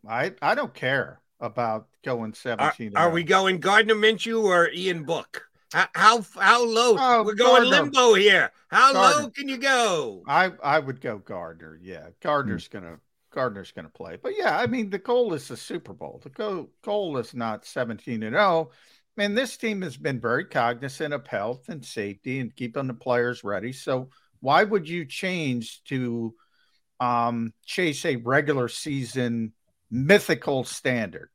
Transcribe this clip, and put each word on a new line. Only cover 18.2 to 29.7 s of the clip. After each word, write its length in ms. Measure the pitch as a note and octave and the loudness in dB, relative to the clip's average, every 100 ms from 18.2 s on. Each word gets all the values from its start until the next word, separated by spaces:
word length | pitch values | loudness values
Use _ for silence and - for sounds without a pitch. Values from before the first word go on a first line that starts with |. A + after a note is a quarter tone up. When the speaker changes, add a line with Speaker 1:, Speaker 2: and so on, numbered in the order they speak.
Speaker 1:
and 120 | A2 C#3 | -4 2
oh. 340 | G3+ E3 D#3+ _ _ _ _ - | 2 2 -2 _ _ _ _ -6
And 180 | G#3 G#3 | -2 -2
this 220 | C4 - | -4 -4
team 240 | A#3 G3+ | -6 -4
has 140 | F3+ C3+ | -8 -6
been 200 | D3 B2+ | -6 -4
very 260 | A2+ B2 F#3+ | -2 -2 -2
cognizant 680 | D3 A#2+ A#2+ C3+ C3+ D3+ | -2 0 -2 -10 -8 -6
of 140 | C#3+ - | -6 -6
health 420 | G#2+ G#2 C3 - | -6 -4 -8 -12
and 160 | D#3+ | -16
safety 560 | - - G2+ G2 - C3 | -12 -8 -8 -8 -10 -8
and 140 | A#2+ - | -8 -10
keeping 300 | B2 B2+ C3 | -10 -6 -8
the 80 | |
players 500 | A#2+ - B2 A#2+ A#2+ | -8 -2 0 0 -4
ready. 280 | G2+ G2+ A2+ | -6 -6 -6
So 360 | C3 - C3 C3 _ _ _ | -10 -6 -6 -6 _ _ _
why 240 | C3 D3+ | 2 2
would 240 | G#3 G#3 D#3 | 4 -2 -4
you 160 | E3+ | -10
change 800 | C#3+ - F#3+ F3+ D3+ A#2+ A2+ - | -8 -8 -6 -4 -2 -4 -6 -16
to, 500 | - C3+ B2 A#2 A2+ - _ _ _ _ _ _ | -8 -6 -4 -4 -6 -10 _ _ _ _ _ _
um, 540 | B2 A#2+ A#2+ A#2+ A2+ _ - | -2 0 0 -2 -6 _ -10
chase 400 | - F3+ C#3 E3+ | -4 -2 -2 -4
a 100 | C3 | -4
regular 520 | A#2 C#3 D3 C#3 A#2+ | 0 0 2 0 -2
season 840 | - D#3+ C#3 A#2+ C3+ B2 A#2 A2 _ _ | -6 -6 -6 -4 -4 -2 -2 -4 _ _